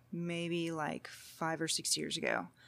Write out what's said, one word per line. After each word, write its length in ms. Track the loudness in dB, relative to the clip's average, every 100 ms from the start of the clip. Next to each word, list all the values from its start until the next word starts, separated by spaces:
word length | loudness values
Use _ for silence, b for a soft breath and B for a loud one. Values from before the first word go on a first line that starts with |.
| -10
maybe, 560 | -4 -2 -2 0 2 2
like, 380 | 0 0 -2 -6
five 520 | -12 -16 -2 0 2
or 80 | 2
six 280 | 0 2 2
years 200 | 0 0
ago. 280 | 2 2 0 b